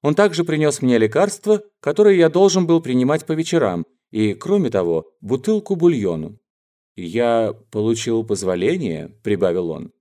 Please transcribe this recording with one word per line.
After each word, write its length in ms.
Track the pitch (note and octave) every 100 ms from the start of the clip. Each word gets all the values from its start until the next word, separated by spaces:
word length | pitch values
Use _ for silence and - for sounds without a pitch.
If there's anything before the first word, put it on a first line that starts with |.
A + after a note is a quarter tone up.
Он 140 | D3 D3+
также 280 | G3+ E3
принес 380 | E3+ D#3 D3+ C#3
мне 160 | B2+ A#2+
лекарства, 640 | G#2+ C3+ G3+ - G#3 G#3 - _
которые 380 | - D3 G#3 F#3+
я 120 | D#3+
должен 380 | D#3+ G3 F3 E3
был 140 | E3
принимать 440 | C#3+ B2+ B2+ D#3 D#3
по 60 |
вечерам, 540 | D#3 E3 E3+ A2+ F2 D#2+ _ _
и, 220 | A2 G#2+
кроме 360 | G2 - G3+ C#3+
того, 420 | G#2+ F2 E2 - _
бутылку 540 | G2+ C3 E3+ G#3+ G#3 F#3+
бульону. 640 | E3+ C#3+ G2 E2 D#2+ G#2+ _ _ _ _ _ -
«Я 580 | F2 G#2 A#2+ A#2 A2 - _
получил 520 | G#2+ G#2+ A2+ B2 A2+
позволение, — 880 | A2 G2 F#2 F2+ G2 F3+ B2 D#2+ D#2 _
прибавил 480 | - G2+ F#2 F2 E2+
он, — 200 | D2+ - _